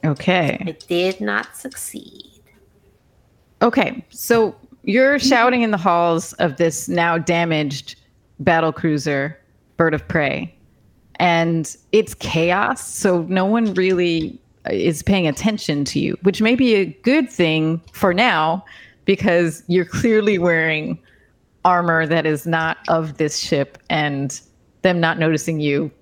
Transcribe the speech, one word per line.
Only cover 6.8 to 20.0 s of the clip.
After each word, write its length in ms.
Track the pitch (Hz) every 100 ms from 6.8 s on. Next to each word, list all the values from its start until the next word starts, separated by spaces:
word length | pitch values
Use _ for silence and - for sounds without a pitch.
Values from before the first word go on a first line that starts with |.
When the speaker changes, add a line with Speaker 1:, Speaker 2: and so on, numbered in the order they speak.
| -
Speaker 1:
now 280 | 175 170 170
damaged 800 | 160 170 170 156 147 139 - - _ _ _ _
battle 320 | 151 165 160
cruiser, 680 | 151 170 151 147 139 143 156 _ _ _ -
Bird 160 | 165
of 120 | 151 -
Prey, 480 | 165 143 - 165 _ _ _ _ _ _ -
and 580 | 175 170 165 165 151 - _
it's 220 | 214 220
chaos, 720 | - - 165 170 180 - 254 -
so 360 | - 202 180
no 240 | 165 185 190
one 260 | 226 226
really 640 | 185 185 180 175 165 160 - _ _ -
is 320 | 95 113 160
paying 240 | - 196 165
attention 580 | 139 220 208 - 147 139
to 120 | 147
you, 200 | 156 -
which 200 | 185 190
may 120 | 214
be 200 | 247 254
a 120 | 214 180 151
good 280 | 226 294 254
thing 500 | - 170 160 156 165 -
for 200 | - 196
now, 520 | 180 240 170 156 180 - - - _ -
because 560 | 190 208 175 170 160 -
you're 160 | 180
clearly 540 | 175 -